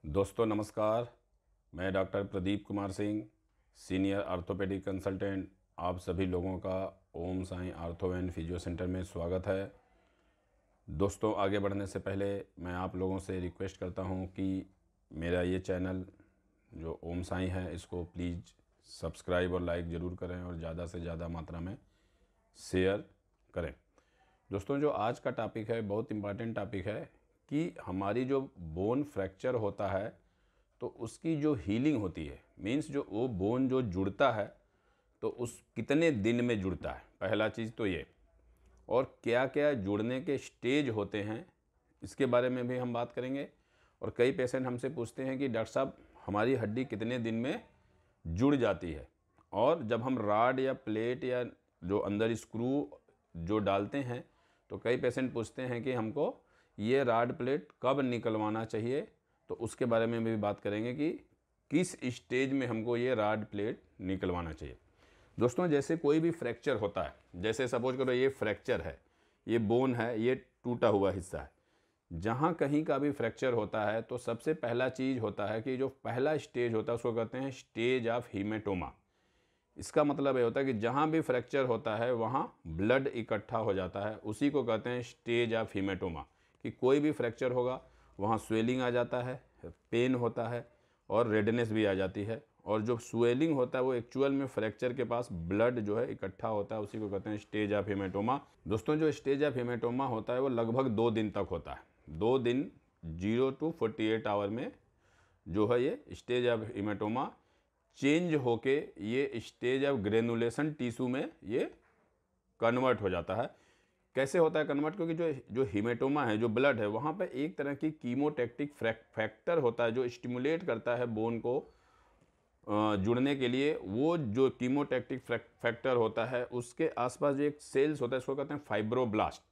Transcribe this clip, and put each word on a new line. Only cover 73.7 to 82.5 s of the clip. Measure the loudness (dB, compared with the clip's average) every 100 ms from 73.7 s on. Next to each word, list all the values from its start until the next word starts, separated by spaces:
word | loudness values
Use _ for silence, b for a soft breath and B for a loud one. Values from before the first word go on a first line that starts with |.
| 0 0
है | 0
तो | -4 -6
सबसे | -4 -4 -2
पहला | -2 0 0 0
चीज़ | 0 -2 0
होता | -2 -2 -4
है | -2
कि | -4 -2
जो | -2
पहला | -4 -6 0 0 0
स्टेज | -4 -2 0
होता | 2 0
है | 0
उसको | 0
कहते | 0 -2 -4
हैं | -6
stage | -8 -12 0 2 2 2 -2
of | -2 -4
hematoma। | -2 -2 -2 -2 -4 -10 _ _ _ _ _ _ _ -16
इसका | -2 2
मतलब | 4 2 2 4
ये |
होता | 2 2
है | 0
कि |
जहाँ | 0 0 2 2
भी | 2
फ्रैक्चर | 2 0 2 0 2
होता | 0 0 0
है | 0
वहाँ | 0 0 0 -2